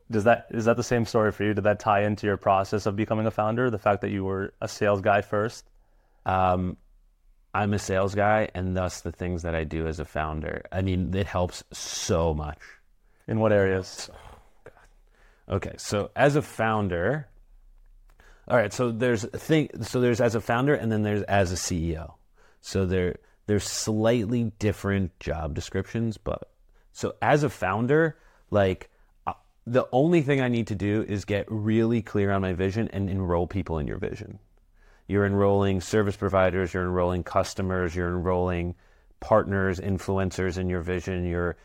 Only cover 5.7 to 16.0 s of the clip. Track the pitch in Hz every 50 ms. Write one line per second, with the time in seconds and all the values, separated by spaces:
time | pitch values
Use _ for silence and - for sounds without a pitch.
5.7 | _ _ _ _ _ _ _ _ _ _ _ 92 92 92 92 92 90 92 92 90
6.7 | 85 - _ _ _ _ _ _ _ _ _ - _ _ _ _ - 98 104 101
7.7 | 104 98 - - 95 95 98 98 98 104 101 104 107 110 107 - - 90 92 92
8.7 | 92 92 92 90 - - - 87 80 - 90 87 90 85 85 85 82 82 80 73
9.7 | 76 80 80 80 76 73 73 - - 76 78 78 78 78 78 80 - - - -
10.7 | - 95 95 95 92 90 92 80 90 95 101 - - 92 90 87 - - - _
11.7 | - - - - - - - - 101 82 82 82 78 78 76 76 - - - -
12.7 | - - _ _ _ _ _ _ _ _ _ - 113 110 110 107 104 101 98 95
13.7 | 95 95 90 - - - - - - - - - - - - - - - _ -
14.7 | - - - _ _ _ _ _ _ _ - _ _ _ _ - 95 98 - -
15.7 | - - - - 107 104